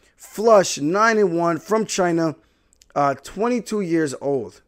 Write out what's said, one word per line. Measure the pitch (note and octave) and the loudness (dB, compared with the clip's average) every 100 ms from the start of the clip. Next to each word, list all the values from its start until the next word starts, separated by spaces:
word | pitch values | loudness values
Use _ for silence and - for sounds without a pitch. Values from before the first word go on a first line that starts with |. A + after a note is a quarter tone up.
| _ _ | _ _
flush, | - - A3+ G#3 E3 - | -18 -2 4 6 4 -2
nine | D3 G3 A3+ A3 | -2 2 2 4
and | G3 E3+ | 2 2
one | E3+ D#3+ | -2 -2
from | - A3 G3+ | -2 -2 -2
China. | - F3+ E3+ E3 D3 _ _ _ _ _ | -2 0 0 -2 -4 _ _ _ _ _
Uh, | - C#3+ | -2 -2
twenty-two | C3+ - F#3 A#3 B3 - G#3+ | -2 -8 -6 -2 -2 -4 -6
years | F3+ E3 D3+ B2+ | -2 -2 -2 -4
old. | C3+ C#3 G2+ - | -4 -4 -6 -14